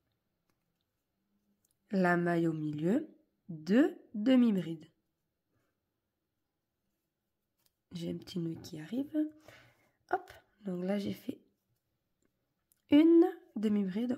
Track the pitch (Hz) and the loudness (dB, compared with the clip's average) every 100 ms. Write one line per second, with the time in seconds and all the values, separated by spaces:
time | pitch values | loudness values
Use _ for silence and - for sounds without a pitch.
0 | _ _ _ _ _ _ _ _ _ _ | _ _ _ _ _ _ _ _ _ _
1 | _ _ _ _ _ _ _ _ _ 196 | _ _ _ _ _ _ _ _ _ 0
2 | 180 175 175 170 165 160 151 147 165 240 | 2 2 0 0 0 -2 -6 -4 -2 -2
3 | - - _ _ - 160 156 220 320 - | -4 -12 _ _ -16 -12 0 2 2 -2
4 | - 214 214 262 240 196 165 165 - _ | -12 -4 2 4 4 2 -4 -8 -12 _
5 | _ _ _ _ _ _ _ _ _ _ | _ _ _ _ _ _ _ _ _ _
6 | _ _ _ _ _ _ _ _ _ _ | _ _ _ _ _ _ _ _ _ _
7 | _ _ _ _ _ _ _ _ _ 180 | _ _ _ _ _ _ _ _ _ -10
8 | 170 175 - 180 165 165 - 160 156 240 | -8 -10 -10 -8 -6 -8 -12 -14 -10 -8
9 | 285 302 302 - - - - _ _ _ | -6 -4 -4 -8 -20 -20 -20 _ _ _
10 | _ 370 381 - _ _ 202 180 185 202 | _ -8 -8 -20 _ _ -10 -6 -4 -4
11 | 208 190 - - _ _ _ _ _ _ | -6 -8 -10 -14 _ _ _ _ _ _
12 | _ _ _ _ _ _ _ _ _ 285 | _ _ _ _ _ _ _ _ _ 6
13 | 330 339 359 - - - 214 208 196 190 | 8 8 6 0 -12 -6 -2 0 -2 -4
14 | 240 | -4